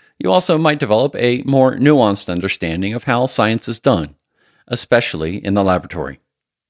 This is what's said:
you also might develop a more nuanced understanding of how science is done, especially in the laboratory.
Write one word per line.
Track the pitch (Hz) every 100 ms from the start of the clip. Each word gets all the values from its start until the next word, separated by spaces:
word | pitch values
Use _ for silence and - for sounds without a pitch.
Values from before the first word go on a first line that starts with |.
| _ _
you | 180
also | 185 180 160
might | 160 147
develop | 120 107 143 98
a | 120 123
more | 135 135 131 -
nuanced | 139 147 110 98 -
understanding | 90 92 - 85 85 98
of | 117
how | - 120 131
science | 117 107 113 -
is | 113
done, | 147 101 76 - _ _ _ _ _
especially | 123 - 120 - 82 80 98
in | - 101
the |
laboratory. | 95 90 - 85 67 67 _ _ _ _ _